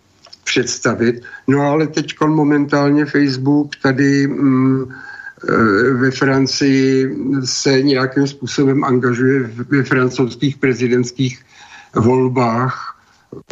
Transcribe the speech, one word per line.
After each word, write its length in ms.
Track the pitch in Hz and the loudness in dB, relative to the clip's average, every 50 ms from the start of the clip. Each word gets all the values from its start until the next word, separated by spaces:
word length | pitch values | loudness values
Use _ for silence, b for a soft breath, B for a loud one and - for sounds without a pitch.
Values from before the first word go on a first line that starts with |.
| _ _ _ _ _ - - - - - | _ _ _ _ _ -20 -20 -14 -8 -4
představit. 720 | - 131 113 - - - - 123 107 107 117 117 120 B B B B B B | -2 -2 -2 -2 -4 -4 -4 -2 -2 0 0 0 0 B B B B B B
No 140 | - 135 143 | 0 2 2
ale 260 | 143 143 143 156 156 | 2 2 2 0 0
teďkon 460 | 147 151 165 151 - - - 156 156 156 | -2 -2 -4 -4 -4 -4 -2 0 0 2
momentálně 720 | 151 147 143 147 147 143 139 147 143 143 143 143 147 151 | 2 2 2 2 0 0 0 0 0 2 2 2 2 0
Facebook 720 | 139 139 143 143 139 131 127 131 139 147 147 147 147 - - | 0 0 0 0 0 0 0 0 2 2 2 0 -2 -4 -2
tady, 460 | - 139 131 127 139 139 139 139 139 | -2 0 2 2 2 2 2 2 0
mm, 580 | 139 - - 143 135 131 131 131 131 131 131 131 123 | 0 0 0 2 2 2 4 2 2 2 0 -2 -6
eh, 1040 | 127 - - - - - - - - - - - - 101 113 107 98 101 120 135 135 | -12 -16 -18 -20 -20 -18 -18 -20 -18 -8 -4 -2 0 2 2 2 2 2 2 2 2
ve 180 | 120 131 131 | 2 0 0
Francii 1040 | 127 - 147 135 135 135 135 127 - - 143 139 135 135 131 131 135 131 131 131 151 - 117 131 143 139 127 | 0 0 0 0 2 2 0 0 0 0 2 2 2 2 2 2 2 2 0 -2 -4 -6 -4 -4 -2 -2 -2
se 360 | 123 - - - 147 135 131 | -4 -6 -2 0 0 2 2
nějakým 460 | 135 147 139 127 131 131 - 143 143 | 2 2 2 0 0 -2 0 0 0
způsobem 560 | 135 - - 127 123 - - 143 135 135 143 - | -2 -2 -8 -10 -6 -2 0 2 2 2 2 2
angažuje 600 | 139 127 127 123 123 120 117 131 131 139 135 123 | 0 0 2 2 0 0 2 2 2 2 0 -2
v-, 220 | 113 113 120 123 - | -4 -8 -10 -6 -2
ve 140 | 143 139 127 | 0 0 0
francouzských 720 | - 147 131 127 123 - - 135 117 107 - 147 139 131 | 0 0 0 0 0 0 -2 -2 -2 -2 -2 -4 -4 -2
prezidentských 760 | - - 135 123 110 127 120 120 123 127 123 - - 135 127 - - B B B B B B B B B B - | 0 0 0 0 0 0 0 0 0 0 -2 -4 -4 -4 -4 -4 -8 B B B B B B B B B B -2
volbách 1000 | - 107 117 127 131 127 127 123 127 123 117 113 117 127 131 - - - - b b b b b b b _ - - - - | 0 2 2 4 2 2 0 0 0 0 0 0 -2 -2 -4 -4 -6 -10 -14 b b b b b b b _ -20 -14 -4 0